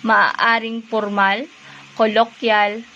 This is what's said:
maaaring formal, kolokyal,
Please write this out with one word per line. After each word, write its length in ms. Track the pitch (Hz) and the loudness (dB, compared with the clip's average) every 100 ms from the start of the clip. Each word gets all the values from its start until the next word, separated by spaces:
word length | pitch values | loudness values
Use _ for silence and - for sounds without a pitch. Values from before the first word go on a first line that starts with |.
maaaring 800 | 226 214 170 - - 226 226 226 | 2 2 2 0 0 0 -2 -10
formal, 640 | 220 220 208 202 196 202 311 - - - - | -6 -4 -2 0 0 0 -8 -16 -20 -20 -20
kolokyal, 840 | - 220 214 226 - 233 214 208 214 233 | -2 0 2 0 -2 0 2 2 -2 -14